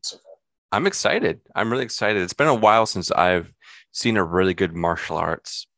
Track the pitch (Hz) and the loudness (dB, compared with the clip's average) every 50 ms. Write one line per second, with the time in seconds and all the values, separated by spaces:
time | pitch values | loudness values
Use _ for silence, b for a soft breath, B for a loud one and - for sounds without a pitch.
0 | - - - - _ - - _ _ _ _ _ _ - 98 104 165 196 - - | -14 -14 -14 -14 _ -20 -20 _ _ _ _ _ _ -4 -2 0 0 0 -2 0
1 | - - - 233 - 90 80 - _ _ - - 107 113 120 135 127 110 - - | 0 0 0 0 0 -2 -4 -4 _ _ -4 -4 -2 -2 -2 -2 -4 -6 -6 -2
2 | 113 104 107 101 90 90 - - 143 156 135 110 107 107 107 113 110 - - 95 | 0 0 0 0 -2 -2 -2 0 2 2 2 4 4 4 6 4 4 0 -2 -6
3 | 85 - - - 87 90 90 87 85 - _ _ B B B B B B - - | -4 -2 2 2 4 4 4 2 0 -6 _ _ B B B B B B -8 -4
4 | - 120 110 104 90 80 87 92 95 92 87 85 95 85 82 85 82 85 85 - | -2 0 0 0 0 0 2 2 2 2 2 0 -2 -2 -2 -2 -2 -2 -2 -2
5 | - - 80 82 82 82 80 - - - - - - _ _ | -6 -6 -4 -4 -4 -4 -4 -6 -8 -12 -14 -14 -14 _ _